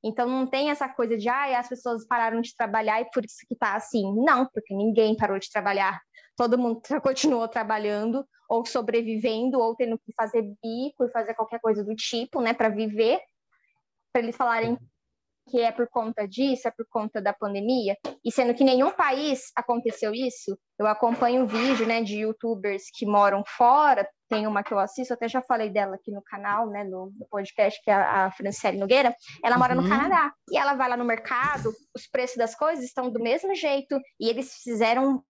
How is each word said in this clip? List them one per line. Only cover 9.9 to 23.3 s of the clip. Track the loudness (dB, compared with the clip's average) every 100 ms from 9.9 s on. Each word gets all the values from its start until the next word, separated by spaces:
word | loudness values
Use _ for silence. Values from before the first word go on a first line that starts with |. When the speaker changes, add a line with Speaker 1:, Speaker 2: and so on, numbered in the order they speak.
| -2
Speaker 1:
que | -8
fazer | -6 0 0 -2 -8
bico | -8 -6 -8 -2 -2
e |
fazer | -2 -4
qualquer | -6 -6 -2
coisa | 0 0
do | -2 -6
tipo, | -4 -4 -4 -2
né, | 0
pra | 2 0
viver. | 0 -2 2 2 2 -4 _ _ _ _ _ _ _ _
Pra | -2
eles | -2 -2
falarem | 0 0 0 -4 -8 _ _ _ _ _ _
que | 0
é | 2
por | 0 -2
conta | -2 -4 -4 -6
disso, | 0 0 0 -4
é |
por | -6 -6
conta | -4 -4 -2
da | -2
pandemia, | -2 -4 -2 0 0 0 -4 -8 -8
e | -4
sendo | 0 0
que | 4
nenhum | 4 6 2
país | 2 0 0 -2 -4 -4
aconteceu | -6 -2 -2 -2 -4 -4
isso, | -2 -4 -4 -8 -8 _ 0
eu | 0
acompanho | 4 2 4 2 4 2
vídeo, | 2 2 2 2
né, | 0
de | 0 -2
youtubers | -4 -4 -4 -2 -2 -4 -8
que | -6
moram | 2 6 6